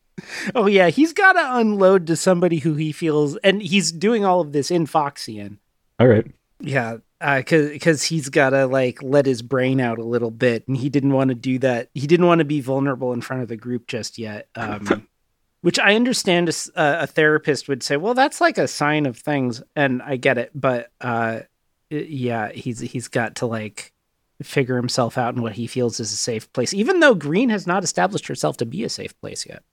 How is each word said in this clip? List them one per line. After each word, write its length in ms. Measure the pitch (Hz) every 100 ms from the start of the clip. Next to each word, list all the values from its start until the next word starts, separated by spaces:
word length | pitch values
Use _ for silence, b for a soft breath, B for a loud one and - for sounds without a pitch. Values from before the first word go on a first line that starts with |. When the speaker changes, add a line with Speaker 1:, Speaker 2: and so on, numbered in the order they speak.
| _ - B B 208
Speaker 1:
Oh, 120 | 247 196
yeah, 240 | 196 175
he's 220 | 262 320
gotta 440 | 320 381 370 294 247
unload 480 | 220 208 185 190 160
to 80 |
somebody 440 | 160 190 180 175 165
who 160 | 156
he 180 | 147 156
feels, 440 | - 160 151 147 151
and 220 | 196 196
he's 300 | 185 196 160
doing 340 | 165 196 233
all 160 | 196 180
of 120 | 151
this 180 | 143 135
in 160 | 180 156
Foxian. 680 | 160 143 - - 107 101 104 _ _ _ -
Speaker 2:
All 80 | 123
right. 180 | 107 - - _ _
Speaker 1:
Yeah, 380 | 151 135 113 113 _ _
uh, 220 | 151 139
'cause, 280 | - 165 147 147
'cause 200 | 170 147
he's 240 | - 160 139
gotta, 380 | 147 135 135 131
like, 360 | 135 127 -
let 240 | 135 143 135
his 160 | 120
brain 380 | 117 131 127 131
out 180 | 123 113
a 60 |
little 260 | 117 120 113
bit, 360 | 113 127 113 -
and 80 | 131
he 120 | 139
didn't 240 | 143 139
wanna 200 | 135 131
do 240 | 120 131 127
that. 320 | 131 120 -
He 120 | - 143
didn't 200 | 170 175
wanna 180 | 170
be 160 | 147 151
vulnerable 520 | 123 135 139 127 127
in 100 | 120
front 200 | - 131
of 60 | 117
the 80 | 113
group 320 | 120 123 120
just 300 | 120 104 -
yet, 300 | 110 104 -
um, 540 | - 110 104 101 104 - _ _
<laughs> 260 | _ _ _
which 180 | 175 175
I 160 | 202 214
understand 520 | 247 233 - 175 170
a 20 |
s-, 200 | 151 - 180
uh, 220 | 151 165
a 60 | 143
therapist 580 | - 156 151 156 135 -
would 140 | 131
say, 140 | - 147
"Well, 180 | 196
that's, 260 | 247 285 -
like, 160 | 339 -
a 120 | 143
sign 360 | - 147 151
of 140 | 143 113
things," 440 | - 143 127 117 -
and 260 | - 139 127
I 160 | 147 131
get 220 | 139 131
it, 140 | 143
but, 380 | 143 135 120 - _
uh, 400 | 120 117 113 113 - _ _ _ _
i-, 40 | 151
yeah, 560 | 160 143 123 113 107
he's, 260 | - - 117
he's 300 | 123 127 -
got 260 | 127 110 -
to, 100 | 123
like, 460 | 110 107 - - _ _ _ _ _
figure 320 | - 151 127 127
himself 420 | 123 - 117 -
out 160 | 120
in 80 | 123
what 120 | 117
he 120 | 101 117
feels 320 | 127 120 110
is 140 | 107
a 40 | -
safe 360 | - 113 -
place, 200 | - 120
even 280 | 196 240 359
though 140 | 302 196
Green 320 | 143 175 254
has 180 | 208 170
not 160 | 185
established 460 | 175 - 180 196 -
herself 280 | 139 151 139
to 80 | 117
be 180 | 156
a 40 | 233
safe 300 | - 101 -
place 240 | 101 - -
yet. 160 | - _